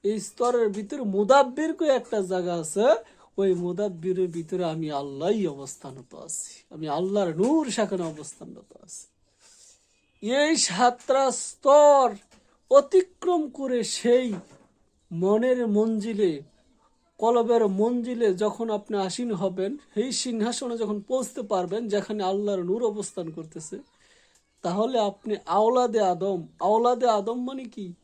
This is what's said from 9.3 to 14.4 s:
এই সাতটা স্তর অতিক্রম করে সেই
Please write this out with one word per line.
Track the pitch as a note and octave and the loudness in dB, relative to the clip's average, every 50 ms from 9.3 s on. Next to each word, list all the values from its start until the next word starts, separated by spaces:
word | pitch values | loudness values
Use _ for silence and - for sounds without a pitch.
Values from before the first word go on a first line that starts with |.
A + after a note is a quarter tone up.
| _ _ _ _ _ _ - - _ _ _ _ _ _ _ _ _ _ - | _ _ _ _ _ _ -20 -20 _ _ _ _ _ _ _ _ _ _ -6
এই | G#3 B3 C#4 D4 D#4 D#4+ | -2 0 2 2 2 2
সাতটা | - - - F3+ F3+ A#3 A#3+ B3 B3 - - B3+ C4+ C4+ C4 | 2 0 -2 2 4 2 2 2 0 -2 0 2 2 2 2
স্তর | - - - - - _ - C#4 C#4 D4 D4 D4 C#4+ C#4 C4 A#3+ G#3 G3+ _ _ _ _ _ _ _ _ _ _ | 0 -4 -8 -12 -14 _ 4 6 8 10 10 10 8 8 6 2 0 -4 _ _ _ _ _ _ _ _ _ _
অতিক্রম | B3+ C#4 C#4 C#4 - F#4 F#4 - _ _ - F4+ F4 E4+ D#4 C#4+ | 6 6 6 8 4 4 4 2 _ _ -2 0 0 0 -2 -4
করে | - - C4+ C4 B3+ A#3+ A3 | -6 -8 -6 -4 -2 -2 -2
সেই | - - - - A#3+ A#3+ B3+ B3+ A#3+ G3+ F3 | -4 -6 -4 2 4 4 4 4 0 -6 -8